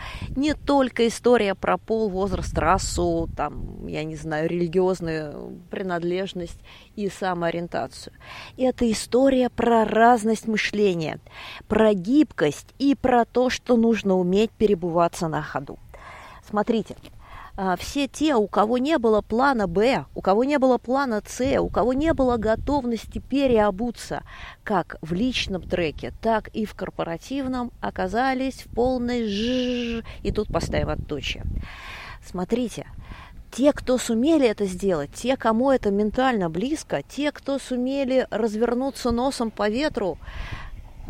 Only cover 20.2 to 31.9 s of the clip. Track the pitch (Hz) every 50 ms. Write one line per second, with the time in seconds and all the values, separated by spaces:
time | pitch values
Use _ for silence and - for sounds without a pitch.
20.2 | - 175 190 208 247 269 294 285 247 262 247 233 - - 247 277 285 262 220 208
21.2 | - - - - 247 269 247 226 170 175 - 202 180 233 262 262 294 330 320 269
22.2 | 269 254 240 240 202 214 220 220 - - 277 285 247 240 233 214 - - - -
23.2 | - - - 277 277 262 247 220 208 208 196 185 240 240 226 - - - 156 139
24.2 | - - - - - - - - - - 214 180 160 - - - - 156 175 180
25.2 | 226 262 233 - - - 196 175 - - - 180 175 156 139 - - 120 - -
26.2 | - 220 226 214 208 - - 214 220 202 - - 190 175 - - 165 165 165 165
27.2 | - - 269 277 269 262 254 254 240 233 - - - 202 196 - 185 185 185 226
28.2 | 254 269 262 254 262 269 247 - - - - - 240 254 262 254 240 240 247 240
29.2 | 233 214 196 196 220 240 254 254 247 247 247 240 240 233 233 226 226 - - -
30.2 | - 202 - - 143 - - 165 - - - 147 147 147 151 151 - - 151 139
31.2 | 123 - - - - - - - - - - - - -